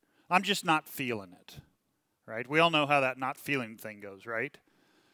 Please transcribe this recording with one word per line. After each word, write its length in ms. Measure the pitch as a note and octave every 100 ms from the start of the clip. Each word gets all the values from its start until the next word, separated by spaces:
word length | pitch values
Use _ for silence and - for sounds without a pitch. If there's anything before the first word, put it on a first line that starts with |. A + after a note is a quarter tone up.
| _ _ -
I'm 100 | F#3
just 240 | G3 G3 F#3
not 240 | D#3 -
feeling 440 | - B2+ A2 F2+
it." 260 | F2 - - - _ _ _ _ _ -
Right? 240 | A2+ B2+
We 80 | D#3
all 140 | E3+
know 160 | D#3 C#3+
how 140 | C#3+
that 180 | C3 C3
not 180 | C3 C#3+
feeling 400 | - C#3 A2 A2
thing 220 | A2 G#2
goes, 260 | G2+ G2 A2+
right? 320 | A2+ C#3+ - _ _ _ _ _